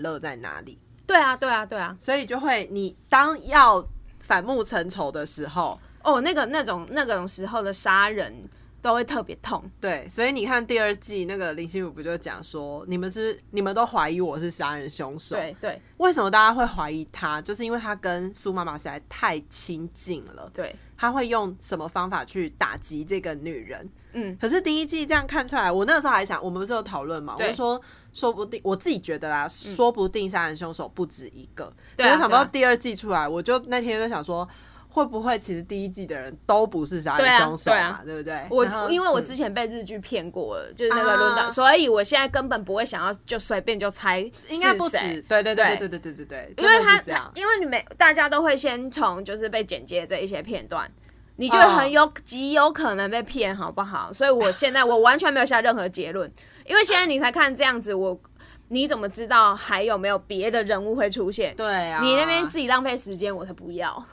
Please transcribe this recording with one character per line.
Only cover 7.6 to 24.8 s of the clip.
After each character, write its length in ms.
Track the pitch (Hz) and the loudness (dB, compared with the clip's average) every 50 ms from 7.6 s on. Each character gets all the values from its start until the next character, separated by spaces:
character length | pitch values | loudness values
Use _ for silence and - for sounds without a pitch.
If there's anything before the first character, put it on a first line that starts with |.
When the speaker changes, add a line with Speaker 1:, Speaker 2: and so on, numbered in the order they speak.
Speaker 2:
的 120 | 202 196 | -4 -4
杀 360 | 190 - - 208 190 196 202 214 | -4 -2 2 4 4 4 4 2
人 240 | 220 202 160 107 113 123 - - - - - - - - | 0 -4 -6 -6 -8 -16 -18 -20 -20 -20 -20 -20 -14 -6
都 140 | - 240 226 | 0 0 0
会 80 | 240 | 0
特 180 | 240 - 294 240 | 0 -2 -4 -6
别 140 | 196 - - - | -6 -8 -12 -12
痛。 260 | - - 220 - - 185 - - | -8 -8 -8 -8 -8 -12 -14 -8
Speaker 1:
对， 260 | - 190 165 139 - - | -6 -4 -4 -6 -8 -8
所 160 | - 226 233 | -4 -2 -2
以 60 | 262 | 0
你 160 | 277 254 202 | 0 -2 -2
看 180 | 262 254 240 233 | 0 0 -2 0
第 140 | 220 247 226 | 0 0 0
二 160 | 214 208 202 | 0 0 -2
季 280 | 202 - - 208 190 175 | -4 -6 -8 -6 -6 -6
那 120 | 180 196 | -6 -6
个 160 | 196 180 165 151 | -6 -6 -6 -6
林 120 | 165 170 | -8 -8
心 160 | 165 175 190 | -8 -8 -8
如 80 | 185 165 | -8 -8
不 100 | 135 156 | -10 -10
就 160 | 147 165 170 | -8 -6 -6
讲 240 | 170 - 156 101 - | -6 -8 -10 -10 -10
说， 440 | 156 - - 151 143 143 143 151 185 | -12 -12 -10 -10 -10 -10 -10 -10 -8
你 100 | 185 180 | -6 -4
们 140 | 180 185 185 | -4 -4 -4
是， 260 | 180 220 220 220 - - - - | -4 -4 -4 -4 -4 -6 -10 -8
你 100 | - 202 | -4 -2
们 140 | 196 196 202 | -2 0 0
都 100 | 226 233 | 0 0
怀 240 | 233 240 190 151 156 | 0 0 0 0 0
疑 120 | 170 180 | 0 -2
我 180 | 180 160 139 156 | -2 -2 -4 -6
是 100 | 170 175 | -6 -6
杀 280 | 165 - 156 143 147 | -6 -6 -6 -6 -6
人 120 | 147 135 143 | -6 -10 -10
凶 300 | - - 143 135 143 160 | -10 -10 -10 -10 -10 -10
手。 160 | - - - | -10 -6 -6
Speaker 2:
对， 220 | 202 160 160 - - | -6 -6 -6 -8 -10
对。 220 | - 202 - - - _ _ | -8 -8 -8 -10 -14 _ _
Speaker 1:
为 160 | - 349 359 | 2 2 2
什 100 | 349 247 | 4 2
么 80 | 202 196 | 2 4
大 80 | 208 214 | 6 6
家 160 | 214 220 233 | 6 6 6
会 100 | 254 240 | 4 0
怀 240 | 233 - - 156 151 | 0 0 -4 -6 -4
疑 160 | 156 160 156 - | -6 -6 -8 -10
他？ 320 | - - 180 151 151 151 | -10 -6 -6 -4 -4 -4
就 100 | 156 - | -6 -8
是 120 | 208 220 233 | -6 -6 -4
因 80 | 226 | -4
为 60 | 233 233 | -4 -4
他 140 | 220 214 208 | -4 -6 -6
跟 360 | 185 - 185 175 175 180 190 | -4 -4 -4 -4 -4 -6 -8
苏 200 | 208 - - 202 | -10 -8 -6 -6
妈 120 | 185 185 170 | -4 -4 -4
妈 140 | 165 147 147 | -6 -8 -10
实 60 | - | -10
在 180 | 156 143 151 - - | -10 -12 -12 -14 -14
太 320 | - - 247 202 165 151 147 - | -8 -2 -2 -2 -2 -2 -6 -8
亲 400 | - - - - 170 156 165 170 | -8 -8 -8 -8 -10 -10 -10 -12
近 320 | - - - 180 170 135 - | -10 -8 -8 -8 -8 -8 -10
了。 220 | - - 64 - 185 - | -16 -18 -18 -18 -14 -10
Speaker 2:
对。 220 | - 160 - - - - - - | -10 -10 -10 -10 -16 -20 -18 -8
Speaker 1:
他 140 | - 233 240 | -2 -2 0
会 180 | 254 277 247 233 | 0 0 -2 0
用 280 | 233 226 208 185 185 - | 0 -2 -2 -2 -6 -10
什 200 | - - 190 165 | -10 -8 -6 -6
么 100 | 156 175 | -6 -6
方 220 | - 185 180 185 | -4 -4 -4 -4
法 120 | 190 160 | -4 -6
去 280 | 123 - - 190 170 151 | -6 -6 -6 -6 -6 -4
打 260 | - - 147 117 - | -4 -4 -4 -4 -4
击 260 | - - - 156 151 | -6 -10 -10 -8 -8
这 160 | 156 165 196 185 | -6 -6 -6 -6
个 120 | - 170 151 | -6 -6 -10
女 220 | 143 147 165 156 | -10 -10 -12 -12
人？ 340 | 117 107 95 127 - - 190 - - - - | -12 -12 -14 -14 -14 -16 -18 -20 -20 -20 -14
Speaker 2:
嗯。 240 | - 240 214 190 185 - | -10 -8 -8 -8 -6 -4
Speaker 1:
可 60 | 220 | -2
是 140 | 226 302 370 | 0 0 0
第 200 | 370 320 302 311 | 0 0 -2 -2